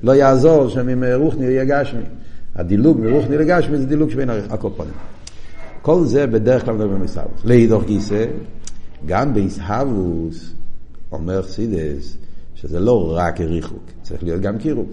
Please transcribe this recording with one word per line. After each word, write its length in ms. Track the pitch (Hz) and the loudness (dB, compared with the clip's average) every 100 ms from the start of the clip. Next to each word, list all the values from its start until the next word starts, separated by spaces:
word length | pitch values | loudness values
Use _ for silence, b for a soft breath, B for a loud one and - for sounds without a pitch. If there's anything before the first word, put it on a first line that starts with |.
לא 100 | 131 | 6
יעזור 560 | 135 139 135 151 160 131 | 6 6 6 6 6 4
שם 200 | 131 123 | 0 0
אם 160 | 127 127 | 0 0
רוחני 300 | 127 156 - | 2 2 0
יהיה 200 | 127 131 | 0 2
גשמי. 380 | 131 143 135 117 104 - B B B | 2 0 0 -2 -4 -6 B B B
הדילוג 460 | - 87 104 139 151 | -2 0 4 4 4
מרוחני 380 | 110 139 113 147 | 2 2 2 0
לגשמי 400 | 156 175 151 147 | 2 2 2 0
זה 80 | 131 | 0
דילוג 240 | 151 156 | 0 0
שבין 200 | 127 131 | 0 -2
הקופונים. 640 | 113 98 107 107 - 78 76 - - B B B B B B | -2 -4 -4 -6 -6 -8 -8 -10 -12 B B B B B B
כל 220 | - 170 | 0 2
זה 220 | 156 135 139 | 4 2 2
בדרך 380 | 113 104 127 | 2 2 2
כלל 100 | 123 | 2
מדבר 220 | 110 107 95 | -2 0 2
בעיסאוויס. 460 | 92 - - - | 2 0 0 0
לאידך 400 | 113 123 117 110 113 | 4 6 6 4 2
גיסא, 400 | 104 - 104 117 - - - B B B B 76 | -2 0 -2 -2 -4 -8 -10 B B B B -2
גם 280 | 90 143 | 0 2
בעיסאוויס, 1160 | 110 98 - 80 107 139 107 90 85 82 82 - - - - - - - | 2 0 -2 -4 -2 0 0 0 -2 -4 -6 -6 -2 -2 -2 -6 -8 -6
אומר 300 | 78 80 95 | -4 -4 -4
חסידס, 760 | 95 - 113 92 78 71 - - b b b | -4 -4 -2 -2 -2 -4 -4 -6 b b b
שזה 260 | - - 85 | -8 -4 0
לא 320 | 104 120 82 82 | 2 2 2 0
רק 240 | 87 90 | -2 -2
ריחוק, 420 | 82 82 78 - - - | -2 -2 -4 -10 -12 -10
צריך 200 | - - | -6 -4
להיות 180 | 82 85 | -4 -2
גם 180 | 98 104 | -2 -2
קירוב. 280 | 156 135 - | -4 -4 -4